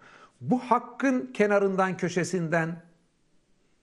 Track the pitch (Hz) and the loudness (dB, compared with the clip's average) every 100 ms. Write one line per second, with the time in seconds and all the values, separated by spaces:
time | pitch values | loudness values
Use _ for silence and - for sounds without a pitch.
0 | - - - _ 123 247 - 233 - - | -20 -20 -20 _ -2 -2 2 0 0 -2
1 | 269 254 254 - 208 202 196 190 190 175 | 0 0 -2 0 4 4 2 2 0 0
2 | 175 180 170 185 165 170 165 170 - _ | -2 -2 -2 -2 0 0 -2 -6 -14 _
3 | _ _ _ _ _ _ _ _ | _ _ _ _ _ _ _ _